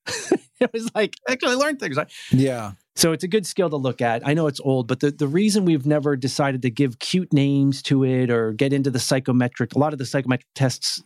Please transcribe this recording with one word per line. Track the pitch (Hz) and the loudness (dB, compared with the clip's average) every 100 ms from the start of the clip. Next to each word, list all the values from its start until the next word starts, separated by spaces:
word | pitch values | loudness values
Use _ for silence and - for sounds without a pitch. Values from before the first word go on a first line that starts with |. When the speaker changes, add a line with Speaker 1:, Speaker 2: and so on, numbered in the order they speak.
| - | -12
Speaker 1:
<laughs> | 453 - - _ - | -10 -2 -2 _ -4
It | 247 | -2
was | 226 233 214 | -2 -6 -2
like, | 202 - - | -2 -4 -6
actually | 254 294 254 | -2 0 0
learned | 294 285 | 0 -2
things, | 190 139 | -4 -4
right? | - - - | -4 -10 0
Speaker 2:
Yeah. | 131 135 120 104 98 _ - | 2 2 -2 -8 -12 _ 0
Speaker 1:
So | 165 | 0
it's | 160 180 | 0 0
a | |
good | 214 170 | -2 -2
skill | - 170 | -2 -2
to | 147 | 0
look | 131 - | -2 0
at. | 117 113 139 | 0 0 0
I | |
know | 160 151 | 2 0
it's | 135 | -2
old, | 135 131 117 | 0 0 0
but | 127 | 0
the, | 147 | 0
the | 143 139 | 0 -2
reason | 170 214 202 180 | 2 2 2 2
we've | 156 143 | 2 2
never | 151 147 139 | 2 2 0
decided | 131 - 139 131 | -2 0 0 0
to | 123 | -4
give | 110 135 113 | 0 -2 -2
cute | - 185 180 | -2 -2 2
names | 143 139 139 139 135 | 2 4 4 2 0
to | - 135 131 | 0 2 4
it | 127 123 | 2 2
or | 117 110 | 2 0
get | 110 139 | 0 0
into | 139 135 | 2 0
the | 120 | -2
psychometric, | - 135 135 123 123 - 120 131 | 0 0 2 2 2 -2 -4 0
a | |
lot | 151 | -2
of | 143 | -2
the | 123 | -4
psychometric | 143 127 127 _ - | -4 -2 -4 _ -2
tests | 131 - - - | -2 0 -6 -8